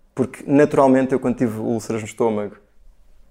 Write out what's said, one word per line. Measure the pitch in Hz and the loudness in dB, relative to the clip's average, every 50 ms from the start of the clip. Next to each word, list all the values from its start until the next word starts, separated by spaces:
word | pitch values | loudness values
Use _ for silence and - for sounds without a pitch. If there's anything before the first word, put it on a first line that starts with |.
| _ _ - | _ _ -4
Porque, | - 120 - - - - | -4 -4 -4 -6 -10 -4
naturalmente, | - 139 143 147 143 143 143 135 131 131 131 135 127 135 | 2 4 4 4 4 4 4 4 4 4 4 2 0 -2
eu | 127 | -2
quando | - 127 113 | -2 -2 -2
tive | - 131 110 107 110 | -2 -2 -4 -4 -4
úlceras | 113 120 117 110 - - 113 110 | -4 -4 -4 -4 -4 -6 -8 -8
no | 107 | -8
estômago, | 107 - - 120 117 107 104 104 95 101 - _ _ _ - - - - _ - _ - - - _ | -8 -4 -2 0 0 0 -2 -6 -8 -12 -16 _ _ _ -20 -20 -20 -20 _ -20 _ -20 -20 -20 _